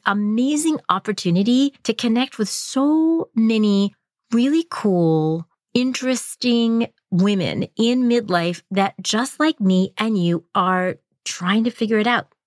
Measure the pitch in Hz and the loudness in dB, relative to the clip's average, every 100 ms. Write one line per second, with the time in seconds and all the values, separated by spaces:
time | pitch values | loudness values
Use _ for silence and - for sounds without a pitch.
0 | - 202 208 220 262 302 320 311 - 185 | -2 -2 -2 0 0 0 0 -2 -2 -2
1 | - 202 175 175 202 247 277 - - 220 | -2 -4 0 2 2 2 0 -2 -6 -4
2 | 240 233 254 - 208 - - 262 285 311 | -2 -2 -2 -4 -6 -6 -6 -2 2 2
3 | 320 330 - 226 226 220 214 196 202 _ | 2 0 -2 0 0 2 2 2 0 _
4 | _ _ - 233 262 320 330 - 208 180 | _ _ -4 0 2 0 -2 -2 0 2
5 | 165 160 156 165 165 _ _ 240 254 247 | 2 2 0 -4 -8 _ _ -2 -2 -2
6 | 254 247 - - 247 233 233 226 233 _ | -2 -4 -6 -4 0 2 2 0 -2 _
7 | - 175 202 196 117 - - - 226 254 | -4 0 2 2 -2 -4 -4 -2 0 2
8 | 247 240 208 175 170 175 - 196 196 - | 2 0 0 -2 -2 -6 -4 -2 -2 -4
9 | - 214 269 - 311 311 190 185 190 - | -4 -2 -2 0 0 2 2 2 0 -2
10 | 220 208 170 170 - 208 185 185 185 - | -2 0 0 -2 -2 -2 0 0 -2 -6
11 | _ _ - - 180 214 233 - 220 220 | _ _ -12 -6 -2 0 0 -2 -2 0
12 | 220 240 - _ | 0 -2 -4 _